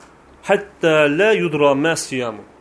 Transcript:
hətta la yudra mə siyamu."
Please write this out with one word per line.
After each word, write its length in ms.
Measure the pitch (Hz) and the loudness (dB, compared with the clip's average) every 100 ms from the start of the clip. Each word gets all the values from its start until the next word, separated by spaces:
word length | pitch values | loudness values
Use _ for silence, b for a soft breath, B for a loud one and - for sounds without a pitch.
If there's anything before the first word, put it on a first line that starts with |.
| - _ _ - - | -20 _ _ -12 -2
hətta 640 | 196 202 - 165 156 147 | -2 -2 -4 0 2 2
la 220 | 151 214 | 2 2
yudra 400 | 208 175 151 143 | 0 -2 0 2
mə 240 | 135 160 160 | 2 0 -2
siyamu." 480 | - 131 120 104 - - | -6 -6 -8 -10 -16 -20